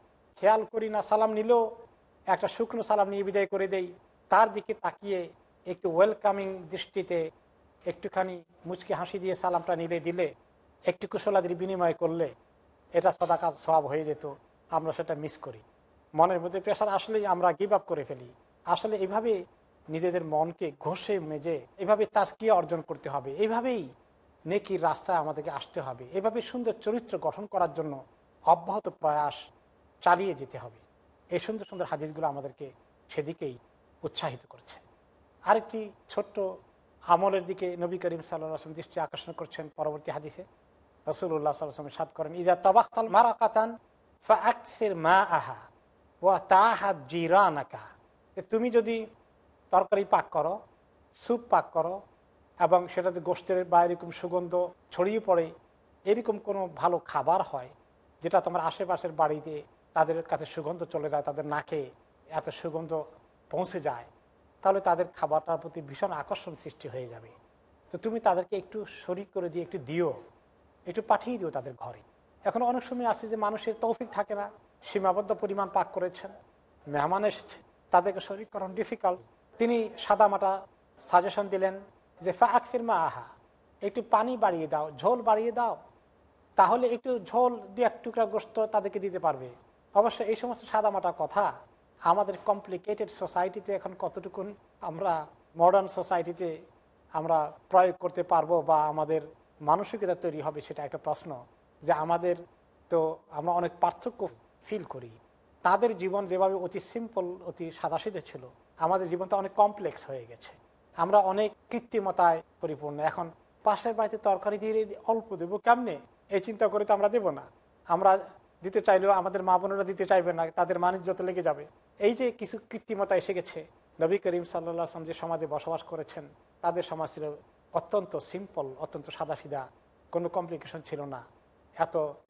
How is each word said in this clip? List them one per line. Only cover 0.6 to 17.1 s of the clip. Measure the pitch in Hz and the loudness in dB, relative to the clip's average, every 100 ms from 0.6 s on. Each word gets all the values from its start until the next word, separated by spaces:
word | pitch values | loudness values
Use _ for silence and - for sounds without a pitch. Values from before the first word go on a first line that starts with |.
| 214 | 2
করি | 226 220 | -4 -2
না, | 214 | -2
সালাম | - 214 220 | 2 4 4
নিলেও | 214 220 240 220 - - _ _ _ - | 2 4 4 4 -4 -20 _ _ _ 0
একটা | 185 202 | 0 0
শুকনো | - 226 233 | -2 -4 -4
সালাম | - 214 196 | 0 2 2
নিয়ে | 202 | 0
বিদায় | 196 202 190 | 0 0 0
করে | 196 190 | 0 -2
দেই। | 190 180 175 _ _ - | -2 -4 -10 _ _ 4
তার | 185 220 | 6 6
দিকে | 202 - | 2 -8
তাকিয়ে | 214 175 - 202 190 165 - _ _ 185 | -6 -6 -6 -4 -4 -4 -12 _ _ -10
একটু | 180 185 165 | -6 -2 4
ওয়েলকামিং | 208 214 208 196 190 190 165 | 4 4 0 0 -4 -8 -10
দৃষ্টিতে | 180 - 202 175 175 160 - _ _ _ _ - | -12 -8 -6 -2 -2 -4 -8 _ _ _ _ -10
একটুখানি | - 196 190 185 180 165 _ 165 | -8 -6 -4 -4 -6 -16 _ -10
মুচকি | 180 - | -10 -6
হাসি | 175 175 196 | -6 -4 -6
দিয়ে | 185 180 | -4 -2
সালামটা | 180 175 165 170 | 0 0 0 -2
নিলে, | 165 170 | -2 -4
দিলে, | 156 175 170 - _ _ _ _ - | -2 -2 -2 -4 _ _ _ _ -4
একটু | 175 196 | -4 -4
কুশলাদির | 208 208 196 175 175 | -4 2 2 2 -4
বিনিময় | 190 190 170 | -4 0 0
করলে | 160 170 165 151 - _ _ _ _ _ | 2 -2 0 -4 -6 _ _ _ _ _
এটা | 170 175 | 2 2
সাদাকা | - 170 165 170 | 2 0 2 0
সওয়াব | 147 - 160 143 | -4 2 2 4
হয়ে | 151 151 | -4 -4
যেত, | 147 151 139 _ _ - | -6 -8 -14 _ _ -4
আমরা | 165 160 | -2 -2
সেটা | - 160 151 | -6 -4 -6
মিস | 151 - | -6 -10
করি। | - 107 _ _ _ _ _ | -14 -16 _ _ _ _ _
মনের | 156 170 180 | 2 4 4
মধ্যে | 175 185 | -4 -4
প্রেশার | 208 202 214 | -2 0 0
আসলেই | 196 - | 0 0